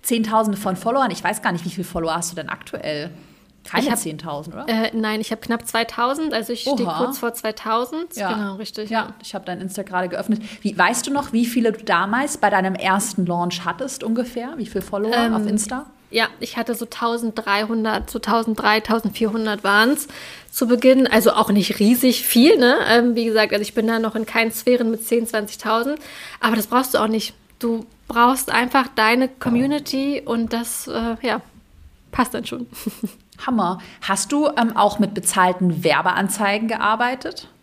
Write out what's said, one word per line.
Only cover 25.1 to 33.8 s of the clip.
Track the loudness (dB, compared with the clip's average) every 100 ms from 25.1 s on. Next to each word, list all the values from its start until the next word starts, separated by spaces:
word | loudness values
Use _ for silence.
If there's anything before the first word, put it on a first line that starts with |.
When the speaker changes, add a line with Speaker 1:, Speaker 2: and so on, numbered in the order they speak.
| 0 0
Speaker 2:
zwanzigtausend. | -4 -6 -8 -2 0 0 -4 -10 -18 -18 -4
Aber | 0
das | 0 2
brauchst | 0 2
du | 2
auch | 2
nicht. | 0 -4 -12 _ _
Du | -4 -4 -6 _ -6
brauchst | 4 4 4 0
einfach | 0 2 2 0
deine | 2 2 4 0
Community | -2 0 2 2 0 -2 -4 -2 -4
und | -2 -2 -2
das, | -4 -4 -8 -6
äh, | -4 -4 -4
ja, | -2 -2 -4 -20 _ -20 -20 _ _
passt | -2 0
dann | -2
schon. | -8 -10 -10 -8 -10 -6 -10
<laughs> | -10 _ -10 -2
Speaker 1:
Hammer. | 0 0 -2